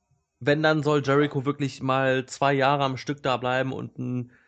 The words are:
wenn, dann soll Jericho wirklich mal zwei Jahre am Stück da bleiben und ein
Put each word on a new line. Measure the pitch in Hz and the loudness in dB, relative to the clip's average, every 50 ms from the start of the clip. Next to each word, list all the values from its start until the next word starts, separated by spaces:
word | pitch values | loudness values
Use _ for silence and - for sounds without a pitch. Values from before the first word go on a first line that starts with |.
| _ _ _ _ _ _ _ - | _ _ _ _ _ _ _ -4
wenn, | 123 143 147 151 156 | 0 0 2 2 4
dann | 156 156 156 139 | 2 2 2 2
soll | 151 151 147 127 | 2 0 0 2
Jericho | 135 139 143 147 143 147 143 123 | 2 4 4 2 2 0 -2 -4
wirklich | 139 143 139 143 131 - - 131 | -4 -4 -2 -4 -6 -6 -4 -4
mal | 131 131 131 135 131 131 131 127 | -2 0 2 2 2 2 0 -2
zwei | - - - 143 139 143 | -6 -4 0 2 2 2
Jahre | 135 131 135 147 143 139 | 4 2 2 2 2 0
am | 135 131 | 0 -2
Stück | 120 - - 143 143 | -4 -6 -8 -8 -4
da | - 143 127 | -2 -2 -2
bleiben | 117 127 123 127 131 131 135 127 | -2 0 -2 -2 0 -2 -2 -4
und | - 123 117 - - | -8 -8 -10 -10 -8
ein | 127 123 123 123 120 123 - _ _ | -8 -6 -6 -6 -6 -8 -12 _ _